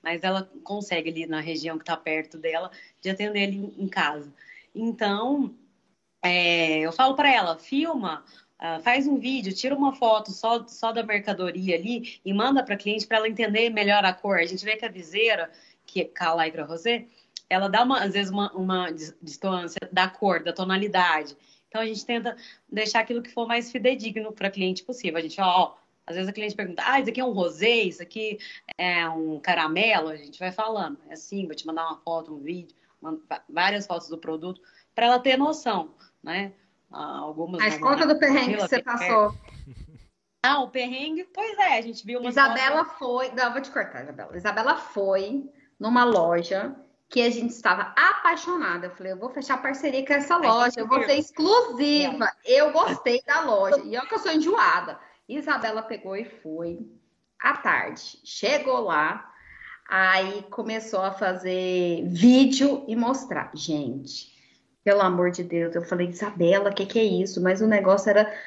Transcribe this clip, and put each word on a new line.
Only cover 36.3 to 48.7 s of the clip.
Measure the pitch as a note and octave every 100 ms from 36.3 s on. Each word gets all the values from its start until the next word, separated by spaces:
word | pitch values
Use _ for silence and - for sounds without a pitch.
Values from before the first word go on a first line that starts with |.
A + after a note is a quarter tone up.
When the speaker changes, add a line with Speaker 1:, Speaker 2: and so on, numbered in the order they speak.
| F3+ G3 F#3+ _ _ _
Speaker 1:
Ah, | D3 D3 C#3
algumas | D3+ D#3 E3+ F3
Speaker 2:
Mas | G#3+ -
Speaker 1:
vão | C4
Speaker 2:
conta | C#4+ D4+
Speaker 1:
mandar |
Speaker 2:
do | D4+
perrengue | D4 C4+
que | B3
Speaker 1:
Camila | G#3 F#3
Speaker 2:
você | B3
Speaker 1:
Piquet. | B3 A#3+
Speaker 2:
passou. | F3+ G3 G#3 - - - - B2 - - - _ _ _
Speaker 1:
Ah, | B3+ C#4+
o | B3
perrengue? | B3+ B3 C4 D4+ D#4 F#4
Pois | - A4 G#4
é, | F#4+ A#3
a |
gente | A#3 G#3+ G3+
viu | B3
umas | B3
Speaker 2:
Isabela | A#3+ A3 A#3 C4+ D#4+
Speaker 1:
fotos | E4 -
Speaker 2:
foi, | B3+ B3 B3+
não, | A#3+
eu | B3
vou | B3+
te | C4+
cortar, | C4+ F#3+ B2+
Isabela. | C#3 C3+ F#2 F3
Isabela | G3 G3+ B3 E4
foi | - G#3 G3 F#3+ G3 C#4 - - _ -
numa | G#3+ B3
loja | A#3+ G3+ E3 E3+ E3+ G3 A#3+ - - _ _
que | B3
a | A#3+
gente | A#3 A#3
estava | - A3 G3+ - -
apaixonada. | F4 G#4 E4+ E4+ F4 F4+ G#3